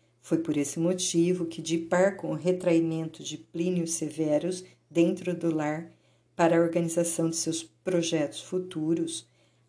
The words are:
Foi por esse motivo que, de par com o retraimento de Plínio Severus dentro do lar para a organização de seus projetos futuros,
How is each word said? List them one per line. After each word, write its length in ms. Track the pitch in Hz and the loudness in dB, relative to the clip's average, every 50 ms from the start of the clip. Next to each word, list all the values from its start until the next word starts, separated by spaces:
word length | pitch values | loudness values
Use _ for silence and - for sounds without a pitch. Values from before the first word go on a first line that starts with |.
| _ _ _ _ | _ _ _ _
Foi 180 | _ - 165 165 | _ -2 -2 0
por 180 | 160 - 151 147 | 0 0 0 0
esse 220 | 143 139 - 170 | -2 -2 -2 0
motivo 680 | 165 170 185 185 - - - 170 170 175 180 180 170 | 0 0 0 0 -2 0 2 2 4 4 2 0 -2
que, 160 | 160 - - | -4 -6 -8
de 160 | 156 156 160 170 | -4 -2 -2 -2
par 400 | 165 - - 180 185 196 196 - | 0 0 2 4 4 4 2 -2
com 140 | - 156 | -4 -6
o 40 | 156 | -6
retraimento 880 | 156 - 180 185 180 185 180 170 165 165 160 160 160 160 160 160 - - | -2 0 0 0 2 2 4 4 4 4 2 0 -2 -4 -6 -8 -10 -12
de 140 | - 151 - | -10 -10 -12
Plínio 500 | - - - 170 170 180 185 180 165 165 | -12 -10 -6 -4 -2 0 0 0 -2 -2
Severus 760 | - - 160 151 - - 160 151 151 147 165 175 185 - - - - _ _ _ | -4 -4 -6 -6 -4 -2 0 2 2 2 0 0 -4 -6 -8 -14 -20 _ _ _
dentro 460 | - 170 170 175 190 180 - 185 175 | 2 4 4 4 4 0 -2 -4 -4
do 180 | 175 170 170 160 | -2 -2 0 0
lar 380 | 156 151 147 151 160 165 - - _ _ _ _ _ _ _ _ | 0 0 0 -2 -4 -6 -10 -16 _ _ _ _ _ _ _ _
para 220 | - 175 165 170 165 | 2 4 4 6 6
a 20 | |
organização 680 | 170 170 165 175 170 165 165 - 170 170 - - 165 165 | 4 4 2 0 0 0 0 0 0 0 0 0 0 0
de 60 | 165 | 0
seus 280 | - - 165 160 160 - | -2 -2 -2 -4 -4 -6
projetos 800 | - _ _ _ - 180 170 165 - 165 160 147 139 - - | -10 _ _ _ -2 0 0 0 0 0 0 0 -2 -4 -8
futuros, 840 | - - - 185 180 - - 160 156 156 165 165 165 165 - - - _ _ _ _ _ _ _ _ | -10 -6 -4 -4 -4 -6 -6 -4 -2 0 0 0 0 -2 -6 -8 -12 _ _ _ _ _ _ _ _